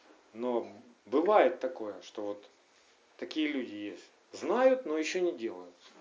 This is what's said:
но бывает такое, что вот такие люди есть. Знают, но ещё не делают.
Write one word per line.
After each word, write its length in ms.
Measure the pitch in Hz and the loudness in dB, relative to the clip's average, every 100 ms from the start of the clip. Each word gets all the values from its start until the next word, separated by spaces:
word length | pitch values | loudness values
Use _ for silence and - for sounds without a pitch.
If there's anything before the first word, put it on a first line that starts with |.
| - - _ | -20 -20 _
но 340 | 110 123 117 101 101 - _ - | -6 -2 0 -2 -10 -20 _ -2
бывает 520 | 131 180 214 131 - | 2 6 6 6 4
такое, 360 | 131 - 107 95 | -6 -6 -8 -10
что 200 | - - | -12 -8
вот 260 | 104 101 - _ _ _ _ _ _ - | -8 -8 -12 _ _ _ _ _ _ -12
такие 300 | - 156 151 | -6 -2 -2
люди 260 | 139 107 | -2 -6
есть. 300 | 104 104 87 - _ _ | -8 -10 -10 -16 _ _
Знают, 540 | 95 135 226 262 254 160 | -6 0 4 6 4 0
но 100 | 156 | -2
ещё 240 | 156 185 | -2 0
не 120 | 175 | 0
делают. 420 | 139 113 92 90 - - - | 0 -6 -8 -14 -20 -20 -20